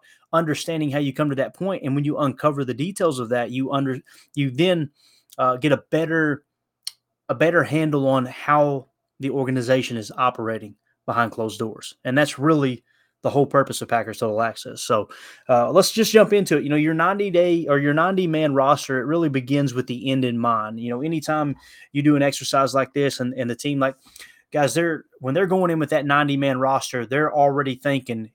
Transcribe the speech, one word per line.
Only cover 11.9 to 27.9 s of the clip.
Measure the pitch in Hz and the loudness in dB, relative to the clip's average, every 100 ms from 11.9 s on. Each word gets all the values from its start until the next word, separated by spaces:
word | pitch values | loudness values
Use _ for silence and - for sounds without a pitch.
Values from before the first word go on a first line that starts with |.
| - | -12
And | 131 131 | -2 2
that's | 147 - | 2 2
really | 147 156 135 120 _ _ _ _ | 2 2 2 -4 _ _ _ _
the | 127 | -2
whole | 139 143 | 2 2
purpose | 143 131 - | 2 0 -2
of | 113 | -2
Packers | 117 110 104 | -2 -2 -4
Total | 113 107 | -2 0
Access. | 113 - 127 113 | -2 -4 -14 -8
So, | - 110 98 - - - - | -2 -2 -2 -10 -20 -8 2
uh, | 123 120 | 2 4
let's | 165 185 | 4 2
just | 220 214 | 2 4
jump | 214 196 | 6 6
into | 202 180 151 | 4 2 0
it. | |
You | 143 | 2
know, | 151 | 0
your | 151 | 2
ninety | 160 170 202 202 | 2 2 0 0
day | 170 180 170 151 | 2 4 2 2
or | 143 | 2
your | 143 | 2
ninety | 151 175 190 175 | 2 2 2 0
man | 156 156 | 2 2
roster, | 139 135 147 - 131 | 4 4 2 0 -4
it | 123 | -2
really | 170 160 | 0 0
begins | 135 123 143 143 | -2 0 0 0
with | 123 127 | -2 -6
the | 123 135 | -6 -2
end | 131 | 0
in | 127 120 | 0 0
mind. | 117 113 107 113 | 0 0 -2 -6
You | 120 | -6
know, | 120 | -4
anytime | 156 165 147 156 147 135 - - - | -4 -4 -2 -2 -2 -6 -12 -20 -8
you | 143 | 0
do | 147 143 | 4 4
an | |
exercise | 139 135 135 139 135 135 | 4 0 -2 0 2 0
like | 127 | -2
this | 143 139 - | 0 -2 -2
and, | 123 | -6
and | 131 120 | -4 -6
the | 117 | -6
team, | 147 139 | -4 -2
like, | 135 - _ - - _ _ | -2 -4 _ -20 -20 _ _
guys, | 147 139 | 0 0
they're, | 151 170 156 - - | 2 -2 -2 -10 -10
when | 127 | -4
they're | 151 190 | 0 2
going | 190 175 | 2 2
in | 165 | 0
with | 147 | 0
that | 156 143 | 0 2
ninety | 143 147 139 | 2 2 2
man | 139 127 | 0 0
roster, | 131 135 - 127 113 | 0 0 -2 -6 -4
they're | 135 151 | -2 2
already | 151 143 139 135 127 | 4 4 2 -2 -2
thinking, | 143 | -2